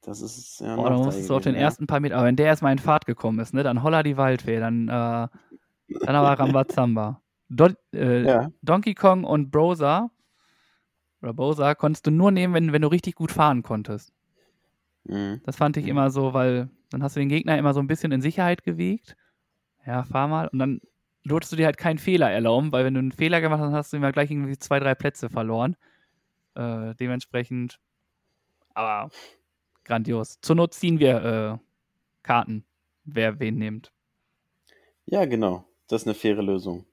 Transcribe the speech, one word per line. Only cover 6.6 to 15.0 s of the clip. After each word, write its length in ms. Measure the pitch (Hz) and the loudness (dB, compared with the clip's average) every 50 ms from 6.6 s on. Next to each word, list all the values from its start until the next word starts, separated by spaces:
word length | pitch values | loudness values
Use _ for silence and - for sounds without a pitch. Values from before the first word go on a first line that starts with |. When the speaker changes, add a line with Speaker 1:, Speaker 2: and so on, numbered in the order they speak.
| 135 - - - 127 120 113 110 107 107 120 - _ _ _ _ _ _ | 2 0 0 0 0 2 0 0 -2 -4 -6 -10 _ _ _ _ _ _
Speaker 2:
Do-, 200 | 127 120 156 180 190 _ _ _ - | 2 4 4 4 4 _ _ _ -6
äh, 300 | - - 127 123 123 123 | -2 0 2 2 2 4
Speaker 1:
Ja. 260 | 127 131 117 120 160 - _ | 4 4 4 2 0 -8 _
Speaker 2:
Donkey 340 | - 139 160 190 208 226 196 | 0 0 2 2 2 -2 -4
Kong 280 | - - 196 185 185 175 | 4 6 6 6 6 2
und 260 | - 151 151 147 135 | 0 0 0 0 2
Bowser, 600 | 139 151 156 175 180 165 151 143 151 180 226 240 _ _ _ _ _ _ _ _ _ _ _ _ _ _ _ _ _ _ _ _ _ _ | 2 2 2 2 2 2 2 2 2 2 0 -4 _ _ _ _ _ _ _ _ _ _ _ _ _ _ _ _ _ _ _ _ _ _
oder 120 | - 123 113 | -10 -10 -4
Bowser, 400 | - 131 139 156 147 143 143 151 | -2 -2 -2 0 2 2 2 2
konntest 300 | - - 151 156 - _ | 2 2 0 0 2 _
du 60 | 151 | 2
nur 200 | 151 160 180 202 | 4 6 6 6
nehmen, 220 | 196 185 180 180 180 | 4 4 2 2 2
wenn, 200 | 165 165 160 147 | 2 2 2 2
wenn 80 | 151 | 2
du 80 | 156 147 | 2 4
richtig 260 | 160 180 - 185 170 | 2 2 0 -2 -8
gut 160 | _ 160 156 | _ -6 -6
fahren 320 | - - 156 151 139 123 113 | 0 4 4 4 4 2 -2
konntest. 480 | - 120 110 104 - 107 117 - _ _ _ _ _ _ _ _ _ _ _ _ _ _ _ _ _ _ _ | -4 -6 -6 -4 -6 -10 -10 -10 _ _ _ _ _ _ _ _ _ _ _ _ _ _ _ _ _ _ _